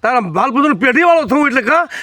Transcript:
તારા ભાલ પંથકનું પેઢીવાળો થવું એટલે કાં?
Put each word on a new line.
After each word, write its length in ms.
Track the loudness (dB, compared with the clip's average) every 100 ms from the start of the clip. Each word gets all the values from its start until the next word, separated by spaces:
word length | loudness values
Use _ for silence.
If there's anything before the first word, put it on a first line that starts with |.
તારા 180 | 0 -2
ભાલ 320 | -2 -2 -2
પંથકનું 280 | 0 0 2
પેઢીવાળો 440 | 0 2 2 2
થવું 240 | 2 0 0
એટલે 140 | 0
કાં? 260 | 0 -2 -2 -8